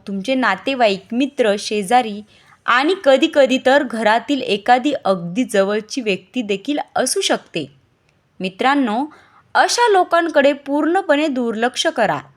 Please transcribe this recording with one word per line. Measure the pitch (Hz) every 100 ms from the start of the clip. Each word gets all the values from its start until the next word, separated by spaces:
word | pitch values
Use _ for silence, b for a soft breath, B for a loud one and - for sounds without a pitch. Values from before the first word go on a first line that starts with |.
| -
तुमचे | 196 196 262
नातेवाईक, | 226 190 - 262 226 190 -
मित्र, | 233 277 - 226 208
शेजारी | - 214 190 247 226 208 208 b b b -
आणि | 240 294 392
कधीकधी | - 262 311 302 262 254 254
तर | 277
घरातील | 269 220 208 226 226 285
एखादी | - 202 220 254 269 - -
अगदी | 190 170 185
जवळची | 254 202 196 214 214 -
व्यक्ती | 214 185 - 254
देखील | 208 196 269 294 - -
असू | 254 392
शकते. | 370 - - 175 135 _ _ _ _ _ _ -
मित्रांनो, | 185 185 254 285 247 220 302 b b b b -
अशा | 370 480 480
लोकांकडे | 392 359 339 339 302 277
पूर्णपणे | 285 - 285 311 370 370 285 311
दुर्लक्ष | 262 233 220 240 - 330
करा. | 311 196 147 -